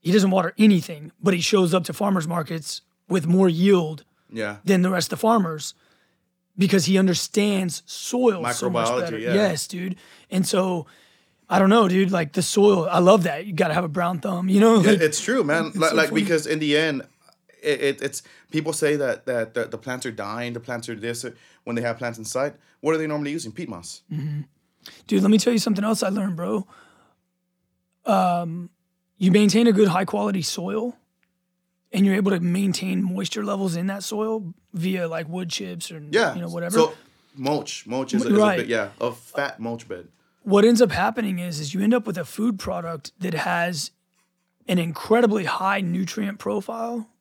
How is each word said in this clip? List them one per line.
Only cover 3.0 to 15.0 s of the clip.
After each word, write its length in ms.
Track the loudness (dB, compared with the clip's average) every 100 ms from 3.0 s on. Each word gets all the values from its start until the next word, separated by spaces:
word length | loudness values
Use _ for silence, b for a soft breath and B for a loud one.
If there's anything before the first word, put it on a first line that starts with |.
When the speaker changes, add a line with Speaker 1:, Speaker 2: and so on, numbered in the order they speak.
| _
Speaker 1:
with 180 | -2 2
more 220 | 4 4
yield 560 | 4 4 4 2 -8 _ _ _
Speaker 2:
Yeah. 240 | -6 -6 -6
Speaker 1:
than 180 | 0 2
the 80 | 2
rest 220 | 0 -4
of 60 | -2
the 20 |
farmers 540 | 2 2 0 -4 -12 -16 _ _ _ _ _ _ _ -2
because 280 | 2 2 4
he 120 | 4
understands 840 | 4 2 -2 0 0 0 -4 -8 _
soil 580 | -14 -6 0 2 2 -4
so 160 | -2 -2
much 160 | 0 0
Speaker 2:
Microbiology, 120 | 0
Speaker 1:
better. 180 | -4 -6
Speaker 2:
yeah. 160 | 0
Speaker 1:
Yes, 320 | 2 2 0 -6
dude. 280 | -8 -8 -8 b b b
And 160 | -2 0
so, 400 | 0 0 -4 -8 b b b b b _
I 80 | 2
don't 100 | 6
know, 180 | 6 6
dude, 220 | 4 2
like, 220 | 0 -2
the 100 | -2
soil, 460 | 0 4 4 4 2
I 80 | 4
love 220 | 6 6
that. 220 | 4 -4 -6
You 60 |
gotta 220 | -2 0
have 100 | 0
a 40 | -2
brown 300 | -2 -2 -2
thumb, 280 | -4 -4 2
you 120 | 6
know? 200 | 8 8
Speaker 2:
Yeah, 120 | 6
Speaker 1:
Like, 80 | 6